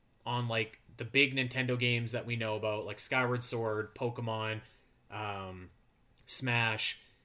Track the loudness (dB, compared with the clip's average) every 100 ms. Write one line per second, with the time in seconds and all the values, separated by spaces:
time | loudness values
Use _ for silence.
0 | _ _ -4 -2 0 0 0 -4 -18 -10
1 | 2 6 6 4 -2 0 0 2 2 2
2 | 0 -4 -2 -2 0 0 0 -2 -4 -4
3 | 0 2 2 2 0 -2 0 0 -4 -4
4 | -4 -2 -4 -2 -2 -4 -8 -20 _ _
5 | -12 -8 -6 -6 -8 -10 -14 -20 _ _
6 | _ -16 -4 -2 2 2 2 2 -2 -4
7 | -12 _